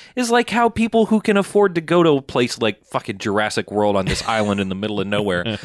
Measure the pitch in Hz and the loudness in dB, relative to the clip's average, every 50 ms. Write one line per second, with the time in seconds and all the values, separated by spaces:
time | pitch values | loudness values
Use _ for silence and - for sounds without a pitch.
0 | - - - 247 247 233 233 240 233 - 202 240 240 233 226 - 226 226 - 226 | -20 -10 -6 -4 -2 0 2 0 0 0 0 0 0 0 0 0 -2 0 2 2
1 | 220 - 220 214 - - 202 202 190 - - 208 202 196 170 170 160 143 165 175 | 2 4 2 0 2 2 2 0 0 2 2 2 2 2 0 -2 -2 2 2 4
2 | 170 165 147 135 135 - - 135 127 120 - - 117 107 101 _ _ _ - 127 | 4 4 4 2 0 -2 -2 -2 -2 -2 -2 -2 -2 -2 -2 _ _ _ -8 -6
3 | - - 104 95 - 110 98 107 107 107 - 117 98 - 101 104 104 104 101 98 | -6 -6 -10 -6 -4 -2 0 0 0 0 -2 -4 -6 -2 0 0 2 2 2 2
4 | 92 - - - - - 113 110 107 104 101 98 98 95 92 95 104 107 104 104 | 0 0 -2 -4 -2 -2 0 0 0 0 0 -2 -2 -4 -4 -6 -6 -4 -4 -4
5 | 95 101 101 104 104 98 90 87 87 117 104 - | -4 -2 -2 -2 -2 -2 -2 -2 -2 -4 -6 -6